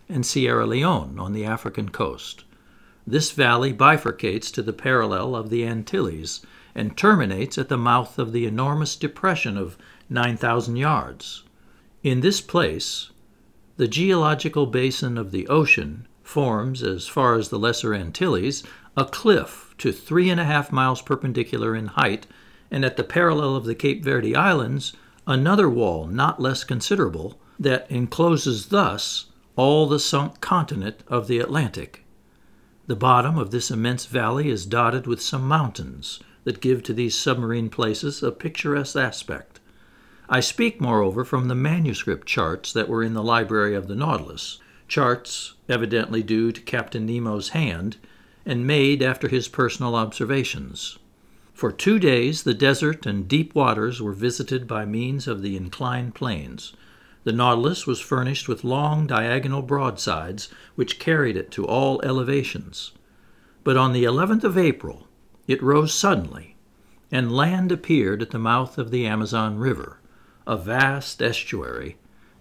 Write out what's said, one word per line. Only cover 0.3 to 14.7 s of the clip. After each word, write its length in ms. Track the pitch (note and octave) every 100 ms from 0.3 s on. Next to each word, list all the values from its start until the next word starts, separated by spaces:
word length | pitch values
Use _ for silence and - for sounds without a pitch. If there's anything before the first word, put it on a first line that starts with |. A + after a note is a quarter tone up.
| C#3+ B2 A#2 A2
Leone 520 | A#2+ E3 C3 C#2 F#2
on 140 | F#2+
the 120 | G#2+
African 440 | G#2+ A2 - - G2+
coast. 560 | - F2 A#1+ - - - _ _ - - _ -
This 260 | C#3+ D3+
valley 400 | D3 B2 A#2+ C3+
bifurcates 800 | A2 C#3+ D#3 A2+ - G#2 G#2+ -
to 100 | -
the 100 | G#2+
parallel 640 | - C3+ B2+ G#2+ F#2+ B2
of 160 | A#2+ G#2+
the 160 | A#2 A#2
Antilles 800 | A2+ G#2+ G3 G#2+ D#2+ D#2 - - - - -
and 200 | G#2+ -
terminates 600 | G#3 G3 G#2 F#2+ C3 -
at 100 | C3
the 100 | C3
mouth 400 | A#2+ A#2+ - -
of 120 | A2+
the 140 | A#2 A#2
enormous 480 | A2 C3+ D3+ D3
depression 640 | - D3 - F#3+ D#3+ B2 G2+
of 200 | F2+ - - - -
nine 280 | B2 A#2+ A2+
thousand 400 | A#2+ A#2+ A#2 A#2+
yards. 640 | C#3+ B2+ B1+ - - - - _ - - _ -
In 160 | C#3+ B2+
this 200 | E3+ G3+
place, 720 | - F3 D#2+ D#2+ - - - - - _ _ _ - -
the 100 | A#2
geological 800 | C3 F#3+ F3+ D3+ C#3+ - D3+
basin 520 | C3